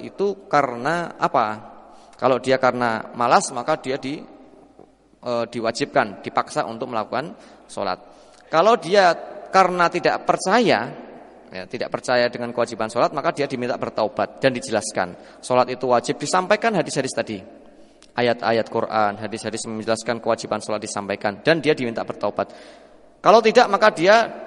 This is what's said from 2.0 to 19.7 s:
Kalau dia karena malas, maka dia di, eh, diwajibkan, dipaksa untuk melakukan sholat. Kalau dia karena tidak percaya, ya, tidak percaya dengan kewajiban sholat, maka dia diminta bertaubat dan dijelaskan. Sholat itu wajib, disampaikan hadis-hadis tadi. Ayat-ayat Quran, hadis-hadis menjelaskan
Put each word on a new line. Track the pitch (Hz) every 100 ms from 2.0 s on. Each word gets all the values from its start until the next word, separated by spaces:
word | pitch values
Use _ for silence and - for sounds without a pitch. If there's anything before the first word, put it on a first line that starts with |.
| -
Kalau | - 120 131
dia | 131 131
karena | 131 123 120 110 - 113
malas, | 120 170 -
maka | 131 123 156
dia | 131 139
di, | 131 151 - - - - - - - _ _ _ 123
eh, | 120 117
diwajibkan, | 123 113 - 139 - 110 92
dipaksa | - - - 151 127
untuk | 113 127
melakukan | 117 104 113 165 220 - - -
sholat. | - 98 90 - - - - -
Kalau | 156 196 233
dia | 160 196 180 165 - - -
karena | 185 180 180 170
tidak | 175 160 113
percaya, | - 165 185 220 214 110 127 - - - - - -
ya, | 92 92
tidak | 123 -
percaya | 123 - 123 120
dengan | 117 120
kewajiban | 120 117 107 110
sholat, | 120 165
maka | 151 156
dia | 165 143
diminta | 123 123
bertaubat | 123 117 - 107 - 101 -
dan | 131
dijelaskan. | 120 - 107 - - 90 85 - -
Sholat | - 127 123
itu | 127 131
wajib, | 120 120 139
disampaikan | 143 185 180 214 233 202
hadis-hadis | 143 151 127 -
tadi. | 113 104 - - - - - _ -
Ayat-ayat | - 120 117 107 113 107
Quran, | 113 110 110 104 101
hadis-hadis | 107 110 110 110
menjelaskan | 117